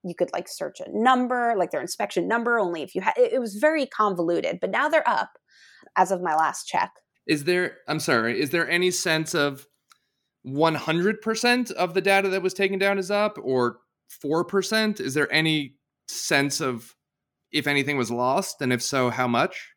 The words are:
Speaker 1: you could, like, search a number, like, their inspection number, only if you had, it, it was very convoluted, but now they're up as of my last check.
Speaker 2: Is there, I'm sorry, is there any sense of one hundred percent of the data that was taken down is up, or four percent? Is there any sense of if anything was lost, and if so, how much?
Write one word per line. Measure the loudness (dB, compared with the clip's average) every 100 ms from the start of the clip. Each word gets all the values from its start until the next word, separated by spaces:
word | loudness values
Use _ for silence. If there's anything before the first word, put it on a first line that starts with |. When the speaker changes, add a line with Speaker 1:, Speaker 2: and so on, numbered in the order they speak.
Speaker 1:
you | -10
could, | -4 -2
like, | -2 -8
search | -8 -10 -8
a | -6
number, | 0 4 4 2 0 0 0
like, | 0
their | -2
inspection | -6 -6 -2 -2 0
number, | 0 2 0
only | 0 -4
if | -6
you | -2
had, | -2 2
it, | 2
it | 2
was | -4 0
very | 2 2 -2
convoluted, | 0 0 2 0 0 -2 -4
but | -2
now | 0 2
they're | 2 2
up | 0 -4 _ _ _ -20 -20 -6
as | 0 2
of | 2
my | 0
last | 2 0 -2 -4
check. | -2 -4 _ _ _ -4
Speaker 2:
Is | -2
there, | 0 0 0 -6 -6
I'm | -4
sorry, | 2 2 2 0
is | 0
there | 0 0
any | 2 2
sense | 0 0 0 0
of | 0 0 -2 -18 _ _ _ _ _ _ _
one | -8 0 2
hundred | 2 -2 0 0 -2
percent | -4 0 2 2 0
of | -2 -2
the | 0
data | 2 2 2
that | 0
was | -2
taken | 0 0 2
down | 0 0
is | 0
up, | 0 0 -2
or | -2 2 2 -2 _ _ _
four | -10 -2 0
percent? | 2 0 2 2 2 0
Is | -2
there | 0 2
any | 2 2 0 -2 _ _ _ -12
sense | -8 0 2 2 0
of | -4 -4 -10 _ _ _ _ _ _
if | -2 0
anything | 0 0 0
was | -2
lost, | 0 2 2 -2 -4
and | 0
if | 0
so, | 0 0 0
how | 0 0
much? | 2 0 -4 -18